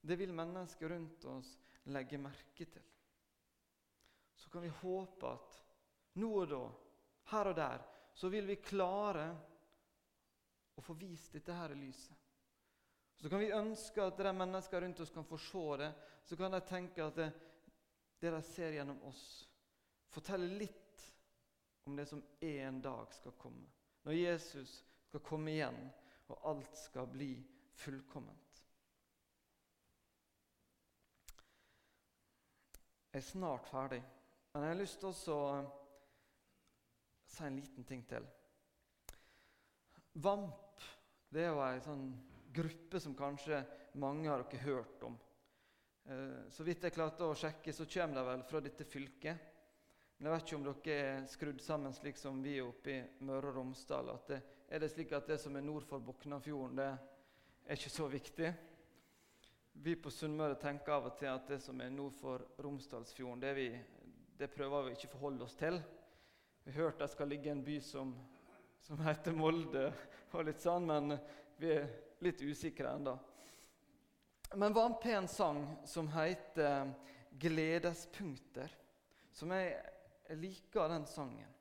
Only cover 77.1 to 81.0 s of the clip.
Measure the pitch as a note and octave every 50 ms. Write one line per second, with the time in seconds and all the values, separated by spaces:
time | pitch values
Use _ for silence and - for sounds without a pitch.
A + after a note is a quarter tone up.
77.1 | - - - - - C3+ D#3 E3+ D#3+ D#3+ D#3 D#3+ E3 E3+ E3 F3 E3+ E3+ - -
78.1 | - - G3+ E3+ C3+ C3 - - - - C3 D3+ - - - - - _ _ _
79.1 | - - - - - - - E3 F#3 F#3+ F#3 F3 C3+ - - - - - - -
80.1 | - - _ - D#3+ D#3 E3 F#3+ F#3+ - - - - A3 E3+ D#3+ E3+ D#3+